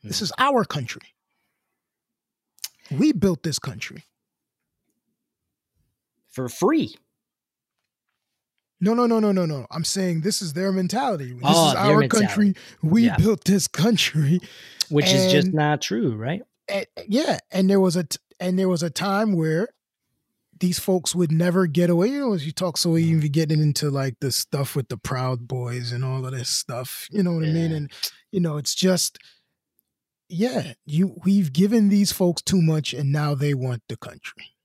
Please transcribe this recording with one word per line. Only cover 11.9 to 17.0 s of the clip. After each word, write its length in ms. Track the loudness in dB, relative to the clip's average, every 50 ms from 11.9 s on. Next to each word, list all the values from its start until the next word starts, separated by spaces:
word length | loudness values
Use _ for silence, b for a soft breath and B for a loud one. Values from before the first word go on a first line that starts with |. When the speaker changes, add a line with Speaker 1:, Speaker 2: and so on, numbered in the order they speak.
| 4 4
Speaker 2:
mentality. 280 | 4 4 2 2 2
Speaker 1:
country. 280 | 2 2 2 2 2 2 B B B B B -2
We 240 | 2 4 4 4
Speaker 2:
Yeah. 100 | 4 4
Speaker 1:
built 280 | 4 2 2 2 0 _
this 220 | 2 2 2 2 -2
country. 720 | -2 0 2 2 4 2 0 0 0 0 2 2 2 0 B B B B B B B B B B
Speaker 2:
Which 180 | 0 2 4 4 4
is 180 | 4 4 4 4
just 140 | 4 4 2
Speaker 1:
And 60 | 2
Speaker 2:
not 280 | 2 2 2 0 0 -2
true, 320 | -4 -2 0 0 -2 -2
right? 260 | -2 -4 -6 -6 -6 -8 _ _ _ _ -6
Speaker 1:
and, 180 | -6 -6 -6 _ _ -20